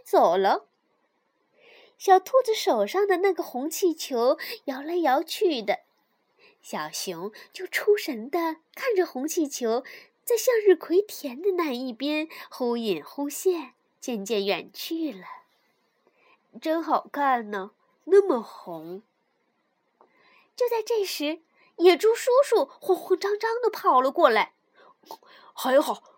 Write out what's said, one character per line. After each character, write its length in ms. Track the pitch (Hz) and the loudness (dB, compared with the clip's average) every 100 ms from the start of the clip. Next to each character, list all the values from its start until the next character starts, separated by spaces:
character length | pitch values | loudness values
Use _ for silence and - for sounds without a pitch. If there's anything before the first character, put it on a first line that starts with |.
走 340 | - 370 214 180 | 0 4 4 4
了。 300 | 190 311 - _ _ _ _ _ _ _ _ _ _ - - _ | 2 0 -2 _ _ _ _ _ _ _ _ _ _ -20 -20 _
小 220 | - 381 | 4 4
兔 220 | 381 523 | 6 2
子 100 | 508 | 2
手 320 | 440 - 247 202 | 0 0 0 0
上 220 | 359 403 | 0 0
的 100 | 359 | 2
那 160 | 392 | 0
个 80 | 370 | -2
红 280 | 330 247 285 | -6 -8 -8
气 240 | - 370 | -2 -2
球 440 | 320 - 254 240 320 - 453 - | -2 -4 0 0 0 -4 -10 -10
摇 160 | 269 | -10
来 140 | 285 349 | -6 -2
摇 240 | 311 262 | 2 2
去 400 | 330 - 415 269 | 0 -2 0 0
的， 180 | 196 190 _ _ _ _ _ _ _ _ | -2 -6 _ _ _ _ _ _ _ _
小 280 | - 196 156 | -12 -8 -8
熊 440 | 156 - 170 196 - - | -8 -8 -8 -12 -14 -20
就 160 | - 370 | -14 -8
出 300 | - - 415 | -2 2 2
神 320 | - 240 233 | 0 -8 -6
地 280 | 349 330 320 _ | -4 -4 -6 _
看 220 | - 539 403 | -8 -2 0
着 100 | 349 | 0
红 220 | 254 285 | -2 -4
气 180 | - 294 | -2 -4
球 380 | - 233 233 269 - - _ | -4 -2 -2 -4 -16 -20 _
在 140 | - 466 | -2 0
向 180 | - 466 | 2 4
日 180 | 415 | 4
葵 280 | 330 - 339 | 4 2 0
田 400 | 415 - 294 240 | 0 -6 -10 -6
的 100 | 392 | -4
那 200 | 359 320 | -2 -2
一 180 | 240 262 | -4 -8
边 380 | 233 277 302 320 - - | -6 -4 -4 -6 -12 -20
忽 280 | - 247 240 | -6 -4 -2
隐 260 | 226 170 | -2 -4
忽 260 | - - 285 | -6 -8 -8
现， 440 | - 381 349 262 _ _ _ | -2 -2 -2 -6 _ _ _
渐 240 | - 233 | -8 -8
渐 220 | 196 220 196 | -4 -2 -2
远 260 | 175 - | -4 -6
去 400 | - - 330 320 | -12 -8 -6 -6
了。 140 | 196 180 - _ _ _ _ _ _ _ _ _ _ _ 220 | -8 -16 -20 _ _ _ _ _ _ _ _ _ _ _ -10
“真 200 | 320 320 | -4 -2
好 280 | 311 269 240 | 0 -2 -2
看 400 | 285 277 247 214 | -2 0 0 -2
呢， 200 | 208 196 - _ _ - | -8 -10 -14 _ _ 4
那 160 | 392 | 4
么 200 | 392 262 | 6 0
红。” 640 | 208 - - 165 160 185 - _ _ _ _ _ _ _ _ _ _ _ _ _ _ - | -4 -14 -14 -14 -12 -16 -16 _ _ _ _ _ _ _ _ _ _ _ _ _ _ -4
就 140 | 494 | -2
在 120 | 466 | -2
这 220 | 440 453 | -2 -2
时， 380 | 381 - 294 320 _ _ _ - | -2 -4 -4 -6 _ _ _ 4
野 220 | 339 349 | 6 6
猪 180 | 427 466 | 4 2
叔 160 | - 494 554 | 4 4 4
叔 200 | 440 277 - | 2 0 -4
慌 180 | - 370 | -2 -2
慌 220 | - 370 | 0 -2
张 180 | 403 415 | 0 -2
张 240 | 440 453 | -2 -2
地 80 | 480 | -2
跑 320 | - 381 277 | 0 2 4
了 80 | 262 | 4
过 200 | 277 311 | 4 4
来。 240 | 220 - _ _ _ - _ _ - _ - - - | 4 0 _ _ _ -20 _ _ -20 _ -20 -20 -6
“还 260 | 262 262 | 2 4
好， 220 | 302 208 - | 4 -2 -10